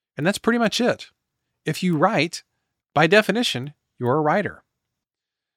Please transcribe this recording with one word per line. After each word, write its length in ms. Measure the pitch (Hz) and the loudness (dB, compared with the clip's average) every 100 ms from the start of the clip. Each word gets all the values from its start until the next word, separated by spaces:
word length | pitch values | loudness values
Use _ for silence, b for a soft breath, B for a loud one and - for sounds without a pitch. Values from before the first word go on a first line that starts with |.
| _ - | _ -4
And 100 | 156 | -4
that's 120 | 208 | -2
pretty 200 | - 233 | -2 0
much 220 | 226 - | 0 0
it. 280 | 233 - - _ _ _ _ _ - | -2 -2 -8 _ _ _ _ _ -8
If 160 | 156 | -4
you 160 | 185 160 | -2 2
write, 460 | 180 214 165 - - _ _ _ _ | 2 2 -2 -4 -18 _ _ _ _
by 120 | - 160 | 0 4
definition, 680 | 202 208 208 - 123 135 - _ _ | 4 2 -2 -2 -4 -8 -14 _ _
you're 180 | 120 139 | -2 0
a 60 | |
writer. 420 | 151 180 175 87 _ _ _ _ _ _ _ _ _ | 0 0 -2 -10 _ _ _ _ _ _ _ _ _